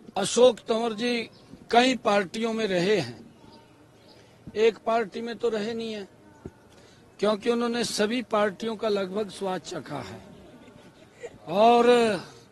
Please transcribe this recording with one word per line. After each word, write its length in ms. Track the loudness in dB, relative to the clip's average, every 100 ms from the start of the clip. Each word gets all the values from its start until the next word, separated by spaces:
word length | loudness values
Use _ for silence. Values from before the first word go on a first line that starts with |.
| -12 -6
अशोक 420 | -2 4 6 4
तंवर 340 | -2 -2 -2
जी 360 | -4 -2 -2 -6 -14 -20 -20 0
कई 240 | 4 4 2
पार्टियों 580 | 2 0 0 -4 -4
में 140 | -2 0
रहे 300 | 0 2 2
हैं, 360 | 0 -8 -20 -20 -20 -20 -20 -20 -20 -20 -20 -20 -20 -20 -10 0
एक 220 | 0 0 -2
पार्टी 360 | -2 -2 -6
में 160 | -10 -4
तो 120 | -4
रहे 240 | -2 -4
नहीं 200 | -6 -8
है, 140 | -10 -12 -18 -20 -20 -20 -20 -20 -20 -20 -20 -20 -4
क्योंकि 300 | 0 0 0
उन्होंने 340 | 0 0 -2
सभी 380 | -2 -2 0 -2
पार्टियों 540 | -2 0 0 -2 -6 -4
का 140 | -2
लगभग 400 | -2 -4 -6 -8
स्वाद 320 | -6 -6 -6
चखा 380 | -8 -12 -10 -10
है 220 | -10 -14 -18 -20 -20 -20 -20 -20 -20 -20 -20 -20 -18 -16 -4
और 380 | 4 6 6 6 4 4 0 -6 -18 -20